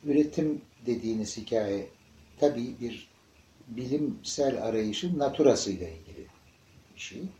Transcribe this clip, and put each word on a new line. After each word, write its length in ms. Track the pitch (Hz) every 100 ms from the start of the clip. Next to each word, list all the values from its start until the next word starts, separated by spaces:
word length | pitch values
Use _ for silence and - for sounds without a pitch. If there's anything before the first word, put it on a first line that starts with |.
Üretim 560 | 147 143 151 - 156 147 - _ 117
dediğiniz 500 | 117 113 110 107 -
hikaye 520 | 104 113 104 98 101 - - - - -
tabii 340 | 147 117 123 -
bir 280 | 120 - - _ _ _ _ _ -
bilimsel 920 | 117 127 147 147 101 - - 139 123
arayışın 560 | 117 113 107 104 180 160
naturasıyla 720 | 139 135 139 110 - 87 85
ilgili 380 | 82 - - - - - _ _ - -
bir 60 | -
şey. 220 | - 190 190 -